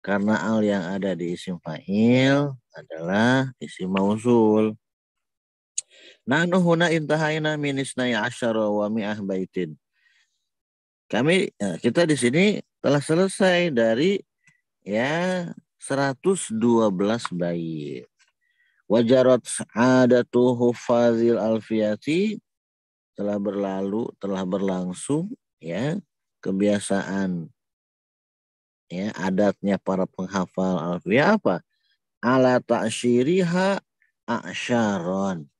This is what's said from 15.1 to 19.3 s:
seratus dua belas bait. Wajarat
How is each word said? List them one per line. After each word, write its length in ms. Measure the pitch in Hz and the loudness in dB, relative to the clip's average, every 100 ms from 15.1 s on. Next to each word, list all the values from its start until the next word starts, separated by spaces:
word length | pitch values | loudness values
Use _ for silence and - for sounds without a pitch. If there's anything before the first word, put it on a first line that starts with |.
| 165 180 185 175 - _ _ | -2 -2 -4 -6 -12 _ _
seratus 720 | - 135 139 131 180 190 - | -6 -2 -2 -2 -2 -2 -4
dua 400 | 110 117 117 110 | 0 2 4 2
belas 320 | 92 101 117 - | 2 -2 -2 -4
bait. 720 | 90 87 85 82 80 73 64 - _ _ _ _ _ _ _ _ | -4 -4 -4 -6 -8 -8 -12 -14 _ _ _ _ _ _ _ _
Wajarat 580 | 110 117 131 127 | 2 4 6 6